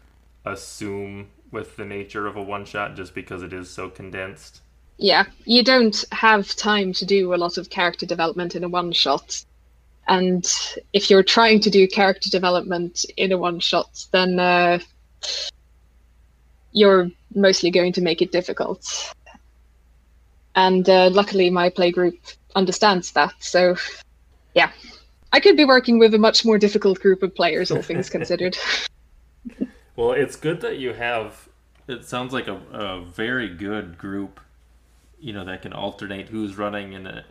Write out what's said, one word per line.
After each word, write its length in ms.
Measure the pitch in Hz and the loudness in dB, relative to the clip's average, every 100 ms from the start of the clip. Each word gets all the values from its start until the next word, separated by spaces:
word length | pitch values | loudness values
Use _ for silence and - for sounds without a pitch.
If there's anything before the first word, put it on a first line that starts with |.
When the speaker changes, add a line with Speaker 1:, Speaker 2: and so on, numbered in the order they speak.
| _ _ _ _ 104 | _ _ _ _ -12
Speaker 1:
assume 840 | 98 - - 104 98 101 101 101 _ _ | -12 -14 -12 -10 -10 -12 -14 -18 _ _
with 260 | 113 101 - | -14 -14 -14
the 80 | |
nature 420 | 101 101 98 107 104 | -12 -12 -12 -8 -8
of 100 | 104 | -8
a 60 | |
one-shot, 540 | 98 101 101 104 101 78 | -8 -10 -10 -8 -8 -10
just 180 | 90 | -14
because 280 | - 92 92 | -14 -14 -12
it 100 | 90 | -12
is 160 | 92 90 | -14 -14
so 220 | - 92 | -14 -14
condensed. 720 | - 98 95 95 - - - _ _ _ - | -14 -16 -12 -12 -14 -20 -20 _ _ _ -4
Speaker 2:
Yeah, 260 | 202 170 196 - - | 0 2 0 -6 0
you 180 | 240 | 2
don't 400 | 240 262 226 202 - | 4 4 4 0 -6
have 420 | 202 226 214 196 | 0 2 2 0
time 380 | - 220 208 190 | -6 -2 0 -2
to 120 | 185 | -4
do 300 | 185 202 180 | 0 0 2
a 20 | 175 | 0
lot 220 | 175 180 | -2 -4
of 120 | 175 | -8
character 360 | - 175 170 175 | -2 -2 -2 -6
development 480 | 170 165 160 175 | -2 -2 -4 -8
in 80 | 175 | -6
a 60 | 175 | -6
one-shot. 760 | 175 175 165 139 143 - - - _ _ _ _ _ - | -4 -2 -2 0 0 -4 -14 -14 _ _ _ _ _ -2
And 400 | 185 185 185 - - - - - | 0 2 0 -2 -4 -6 -12 -4
if 180 | 202 202 | -2 4
you're 140 | 196 | 6
trying 360 | 190 - 226 214 | 6 4 4 4
to 100 | 214 | 4
do 180 | 196 190 | 4 4
character 420 | - 196 190 - | 4 0 0 -2
development 720 | 185 180 180 185 175 175 - - - | -2 0 0 -2 -6 -6 -8 -8 -4
in 160 | 190 | -2
a 60 | 185 | -2
one-shot, 680 | 175 175 - 175 - - - | -2 -4 -2 -2 -4 -10 -2
then, 260 | 185 185 180 | 0 2 2
uh, 400 | 180 175 175 175 175 _ _ _ - - - - _ _ _ _ _ _ _ _ _ _ _ | 2 4 4 0 -4 _ _ _ -12 -10 -10 -14 _ _ _ _ _ _ _ _ _ _ _
you're 380 | 214 202 190 180 - _ | 4 6 6 2 -4 _
mostly 360 | 196 190 190 175 | 0 2 2 2
going 220 | 180 180 | 2 0
to 60 | 180 | 0
make 220 | 180 156 | -2 0
it 80 | 175 | -2
difficult. 800 | 175 - - - 196 - - - - - - _ _ _ _ _ _ _ _ _ _ _ | -2 -4 -6 -8 -8 -10 -12 -12 -16 -20 -20 _ _ _ _ _ _ _ _ _ _ _
And, 340 | - 185 185 185 | 0 2 4 6
uh, 220 | 185 185 | 6 6
luckily, 400 | 185 202 196 180 | 4 2 2 2
my 180 | 180 175 | 2 0
playgroup 480 | 180 180 175 175 175 - - _ | 2 0 2 0 -2 -10 -20 _
understands 580 | 196 190 175 214 185 - | -2 -2 2 2 2 0
that, 220 | - 147 - | 0 0 -2
so, 360 | - 180 180 180 - - - _ _ _ _ | -2 2 2 2 -6 -12 -20 _ _ _ _
yeah. 160 | 170 160 - - - _ _ _ | 0 0 -2 -20 -20 _ _ _
I 80 | 277 | 4
could 160 | 392 302 | 6 8
be 80 | |
working 340 | 294 254 247 233 | 6 6 4 6
with 160 | 226 | 6
a 40 | 214 | 6
much 260 | 220 - | 4 4
more 140 | 226 214 | 4 4
difficult 420 | 208 208 208 185 | 4 2 2 2
group 220 | 196 185 | 2 2
of 120 | 190 | 0
players, 360 | - 175 160 180 | -2 -2 0 -2
all 120 | 156 | -4
things 280 | - 175 185 | -4 -6 -6
Speaker 1:
<laughs> 80 | 180 | -6
Speaker 2:
considered. 380 | 160 175 180 185 - - - _ _ _ _ _ 240 - - - _ - | -4 -4 -4 -6 -6 -6 -8 _ _ _ _ _ -20 -12 -12 -12 _ -2
Speaker 1:
Well, 160 | 117 | 0
it's 240 | 123 127 - | 0 -2 -4
good 240 | 156 170 | -6 -4
that 180 | 233 139 | -6 -6
you 140 | 127 | -8
have, 560 | 110 120 117 104 - _ _ _ _ - | -6 -4 -4 -6 -12 _ _ _ _ -16
it 160 | 120 | -16
sounds 280 | - 123 127 | -10 -10 -6
like 160 | 131 110 | -8 -8
a, 120 | 95 98 | -10 -14
a 280 | 113 101 92 | -10 -10 -10
very 480 | 87 87 113 127 107 | -12 -8 -6 -4 -6
good 500 | 85 101 107 92 82 | -8 -8 -8 -10 -14
group, 420 | 98 98 98 - _ _ _ _ _ _ _ _ | -10 -8 -10 -14 _ _ _ _ _ _ _ _
you 120 | 135 | -16
know, 120 | 101 | -12
that 180 | 92 92 | -12 -12
can 100 | - | -12
alternate 560 | - 101 98 101 98 98 | -10 -10 -10 -12 -12 -10
who's 300 | 110 107 98 | -8 -8 -8
running 360 | 104 104 98 | -8 -8 -10
in 100 | 95 | -14
the, 200 | 95 110 - | -16 -16 -18